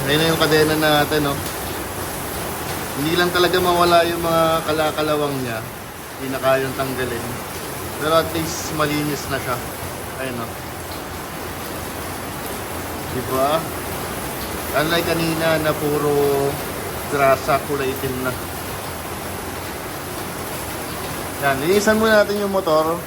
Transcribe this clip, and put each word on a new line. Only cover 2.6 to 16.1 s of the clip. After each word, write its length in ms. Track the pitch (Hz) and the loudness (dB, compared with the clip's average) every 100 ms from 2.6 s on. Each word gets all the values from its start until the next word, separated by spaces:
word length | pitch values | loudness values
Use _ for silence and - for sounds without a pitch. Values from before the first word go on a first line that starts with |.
| - - - - | -6 -6 -6 -2
Hindi 160 | 147 175 | 0 4
lang 160 | 175 | 4
talaga 240 | 175 175 180 | 4 4 4
mawala 400 | 180 175 175 170 | 4 4 8 8
yung 160 | 170 170 | 6 2
mga 480 | 170 165 165 165 160 | 2 4 4 4 2
kalakalawang 680 | 156 156 151 156 151 147 139 | 2 2 0 0 2 0 -2
niya. 220 | 127 113 113 - - - - - | -4 -4 -8 -10 -12 -12 -12 -10
Hindi 80 | 135 | -6
na 160 | 131 | 0
kayang 320 | 131 135 135 131 | 4 4 2 -2
tanggalin. 500 | 135 127 123 117 - - - - - - - - | -2 -2 -2 -2 -4 -6 -8 -8 -8 -8 -6 -2
Pero 100 | 151 165 | 4 4
at 100 | 160 165 | 4 -2
least 400 | 160 - - 156 | -2 -4 -4 0
malinis 480 | 151 147 151 139 - | 0 2 0 -2 -4
na 80 | 135 | -4
siya. 160 | 131 120 - - - - - - | -2 -4 -4 -8 -8 -8 -8 -6
Ayun, 160 | 131 120 | -6 -4
no? 120 | 117 - - - - - - - - - - - - - - - - - - - - - - - - - - 127 | -6 -8 -10 -10 -10 -8 -8 -8 -8 -8 -8 -8 -8 -8 -6 -6 -6 -6 -8 -8 -6 -8 -6 -6 -6 -6 -6 -4
Diba? 480 | 117 131 135 156 165 - - - - - - - - - - | -2 2 2 2 -2 -6 -6 -6 -6 -6 -6 -6 -6 -6 -2
Unlike 340 | 127 156 170 170 | 0 2 2 0
kanina 400 | 165 165 160 165 160 | 0 0 0 2 2
na 80 | 156 | 2
puro 420 | 147 151 147 147 | 0 0 2 2